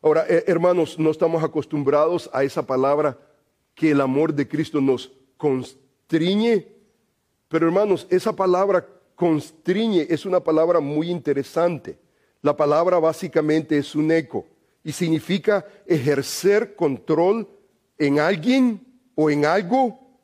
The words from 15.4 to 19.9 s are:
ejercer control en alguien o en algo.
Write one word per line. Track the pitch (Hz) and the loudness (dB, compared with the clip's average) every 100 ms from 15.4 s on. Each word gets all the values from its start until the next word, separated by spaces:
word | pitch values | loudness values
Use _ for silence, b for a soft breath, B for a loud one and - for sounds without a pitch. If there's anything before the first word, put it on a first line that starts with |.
| 185 202 - B B | 0 -2 -2 B B
ejercer | 165 127 139 135 - 185 202 233 - | 0 2 0 -2 -2 2 2 0 -2
control | 160 131 - 151 175 226 214 - _ _ _ _ | -2 -2 -2 2 2 0 -4 -16 _ _ _ _
en | 143 143 | 0 2
alguien | 156 190 175 262 254 208 - _ _ - | 2 0 0 2 2 -2 -12 _ _ -2
o | 151 | 0
en | 147 147 | 2 2
algo. | 185 180 254 254 | 0 0 0 0